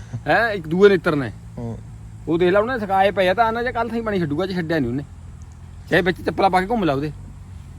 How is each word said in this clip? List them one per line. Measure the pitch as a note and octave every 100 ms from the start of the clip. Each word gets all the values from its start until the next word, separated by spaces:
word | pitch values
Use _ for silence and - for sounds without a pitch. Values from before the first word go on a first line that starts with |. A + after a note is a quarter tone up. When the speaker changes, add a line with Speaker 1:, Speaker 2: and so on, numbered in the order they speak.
| - A#2 C#3
Speaker 1:
ਹੈਂ, | F3 A3+
ਇੱਕ | G#3 D#3
ਦੂਏ | F3 G3+
ਨੇਤਰ | F#3+ F3+ D3+
ਨੇ। | B2 - - -
Speaker 2:
ਹੂੰ। | A#2 A2 - - - - -
Speaker 1:
ਉਹ | E3
ਦੇਖ | F3
ਲਾ | G3+
ਉਹਨੇ | A3 C4
ਸੁਕਾਏ | G3+ F#3+ G3
ਪਏ | G3 F3+
ਆ, |
ਤਾਂ | F#3+ A3+
ਨਾ | A3+
ਜੇ | A#3+
ਕੱਲ੍ਹ | A#3+ A#3
ਥਾਈ | A#3
ਪਾਣੀ | A3 G3+
ਛੱਡੂਗਾ, | D#3+ D3 F#3+
ਜੇ |
ਛੱਡਿਆ | F3+ D#3+ E3
ਨਹੀਂ | B2
ਉਹਨੇ। | B2+ D3 - - - - - - - -
ਚਾਹੇ | E3+
ਵਿੱਚ | F#3 E3+
ਚੱਪਲਾਂ | - D#3+ F#3+
ਪਾ | F#3
ਕੇ | F#3
ਘੁੰਮ | A#3
ਲਾ | E3+
ਉਹਦੇ। | C3+ D3+ D3 - - - - -